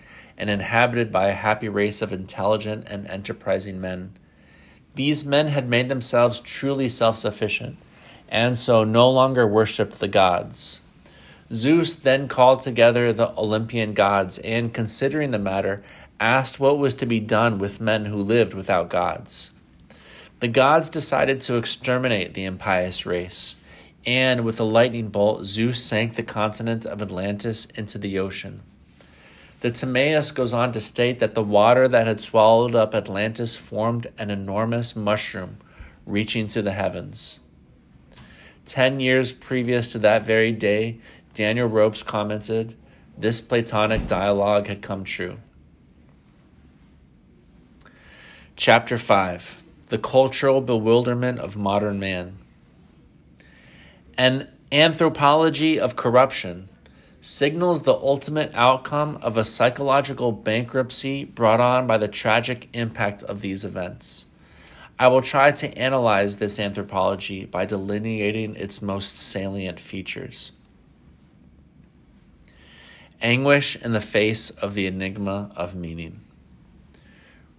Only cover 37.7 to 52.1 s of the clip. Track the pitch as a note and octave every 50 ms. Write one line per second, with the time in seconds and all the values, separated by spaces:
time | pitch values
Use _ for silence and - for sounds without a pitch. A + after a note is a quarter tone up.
37.7 | _ _ _ _ - - _ _ - - - - - - - - - _ _ -
38.7 | - C3+ B2+ C3 C3+ C3+ C3 B2+ C3 C3 B2+ G#2+ - - - - C3 B2+ A#2+ A#2+
39.7 | B2 A#2+ A2+ - - A#2 G#2 G#2 G#2+ A2+ G#2 A2 A2 A2 A2+ A2+ A2+ G2+ G#2+ G2+
40.7 | G#2 G#2+ A2 A2+ A#2 A#2 - - - - _ _ - - G#2+ G#2 A2+ A#2+ B2 A2+
41.7 | G#2+ A2 G#2+ A2 G#2+ - - - - G#2+ G#2 G#2 G#2 G#2+ G#2 - A2 A2+ A2+ A2+
42.7 | A#2 - - - - - - - - - F#2+ A2 A#2 - - - B2+ A#2 A2+ -
43.7 | - G#2+ G#2+ G#2+ A2 G#2 - - G#2 F2+ F#2+ G2+ G#2 G2+ G2+ G#2 G#2 G2+ G2+ G#2
44.7 | G2+ G2 - - G2+ F#2+ F#2+ - - - F#2 F#2 F#2+ G#2+ - _ _ - - _
45.7 | _ _ _ _ _ _ _ _ _ _ _ _ _ _ _ _ _ _ - -
46.7 | _ _ _ _ _ _ - _ _ _ _ _ _ _ _ _ - - _ _
47.7 | _ _ - - - - - - - - - - - - - - _ - - -
48.7 | A#2 A#2 A#2 - B2 A#2 - - A2 G2 F#2+ F2+ F2 F2 - - - - - -
49.7 | - - - - A#2+ G#2 - - - C3 C3+ C3 C3 - C#3+ C3+ C3 C3+ B2+ B2
50.7 | B2 A2+ G#2+ A2+ A#2 A#2+ B2 A#2+ B2 B2 B2 B2+ B2 - - G2 G#2 G#2 G2+ G2
51.7 | G2+ G2+ G#2+ G#2 G2+ G2 G2 F#2+